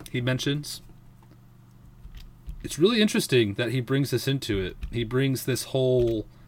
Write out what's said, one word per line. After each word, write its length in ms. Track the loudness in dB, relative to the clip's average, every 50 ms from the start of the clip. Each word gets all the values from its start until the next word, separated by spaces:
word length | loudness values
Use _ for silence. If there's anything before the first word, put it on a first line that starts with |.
| -12 -6
he 100 | -4 -2
mentions. 640 | 0 0 0 0 0 -2 -2 -4 -4 -8 -12 -14 -16 -20 -20 -20 -20 -20 -20 -20 -20 -20 -20 -20 -20 -20 -20 -20 -20 -20 -20 -20 -20 -20 -20 -20 -20 -18 -18 -16 -18 -18 -20 -18 -12 -12 -12 -10
It's 160 | -10 -6 0 2
really 220 | 4 4 6 4
interesting 540 | 4 4 4 2 2 4 4 4 4 4 0
that 160 | -2 -2 -2
he 100 | -2 -2
brings 300 | 0 0 0 0 2 2
this 160 | 0 0 0
into 320 | 0 -2 -2 -2 -2 -2 -2
it. 160 | -2 -4 -6 -8 -10 -6
He 140 | -4 -4 -4
brings 400 | -2 0 0 2 2 0 -2 -2
this 200 | -2 -2 -2 -4
whole, 600 | -2 0 2 2 4 4 4 4 2 2 -2 -4 -8 -12 -20 -20